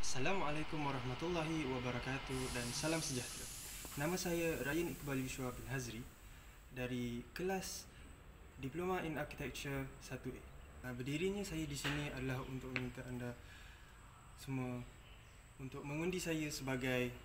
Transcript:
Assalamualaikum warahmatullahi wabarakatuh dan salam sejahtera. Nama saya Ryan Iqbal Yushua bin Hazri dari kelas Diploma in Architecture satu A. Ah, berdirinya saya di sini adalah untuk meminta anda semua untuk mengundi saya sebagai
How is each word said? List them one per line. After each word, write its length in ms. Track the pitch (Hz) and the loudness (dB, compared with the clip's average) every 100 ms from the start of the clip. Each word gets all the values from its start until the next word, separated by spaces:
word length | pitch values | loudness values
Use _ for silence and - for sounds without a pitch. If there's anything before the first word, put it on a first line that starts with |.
| - 131 | 8 8
Assalamualaikum 640 | 139 196 147 151 151 160 | 8 6 4 4 2 2
warahmatullahi 880 | 143 135 123 127 165 180 156 160 139 131 | 4 4 2 2 2 4 4 4 4 2
wabarakatuh 800 | 123 120 127 135 - 131 127 123 | 2 2 2 0 0 0 2 0
dan 80 | 120 | 0
salam 320 | 123 156 165 | 2 4 4
sejahtera. 400 | 160 127 117 - - - - - - - | 4 0 0 -4 -6 -6 -8 -6 -6 0
Nama 160 | 147 180 | 2 2
saya 400 | 180 170 165 147 | 2 4 4 2
Ryan 320 | 123 156 170 - | 2 4 2 0
Iqbal 240 | 143 135 | 0 2
Yushua 320 | 131 - 127 | 2 0 -2
bin 160 | 123 113 | -2 -2
Hazri 320 | 135 120 110 127 - - - - - - | -2 0 -4 -8 -12 -16 -14 -16 -16 -12
dari 480 | 131 123 123 120 120 117 - | -4 0 0 0 -2 -4 -2
kelas 480 | 180 190 180 - - - - - - - - - | 2 2 0 -6 -8 -14 -14 -14 -14 -16 -16 -6
Diploma 400 | 135 160 180 185 | -4 0 2 2
in 160 | 160 151 | 2 0
Architecture 640 | 147 - 135 - 143 139 131 - | -2 -2 -4 -2 -2 0 -2 -6
satu 320 | - 127 131 | -8 -4 -4
A. 560 | 127 - - - - 127 | -6 -10 -12 -12 -8 -4
Ah, 80 | 123 | -2
berdirinya 480 | 127 151 185 202 | 0 2 2 2
saya 240 | 196 160 156 | 0 0 -2
di 80 | 139 | 0
sini 320 | 143 147 147 135 | 0 2 0 0
adalah 240 | 131 127 127 | 0 0 0
untuk 240 | 131 127 127 | -4 -2 -2
meminta 240 | 123 123 127 | -2 -4 -4
anda 240 | 123 123 120 - - - - - - - - - - | -2 -2 -4 -10 -14 -16 -16 -16 -16 -16 -16 -16 -12
semua 400 | - 135 127 123 123 - - - - - - - | -4 -2 0 -2 -6 -12 -16 -16 -16 -18 -18 -10
untuk 240 | 131 143 | -8 -6
mengundi 400 | 143 147 170 180 | -4 0 2 2
saya 240 | 170 160 151 | 2 2 2
sebagai 640 | 139 135 131 131 127 123 120 | 0 0 2 4 4 4 0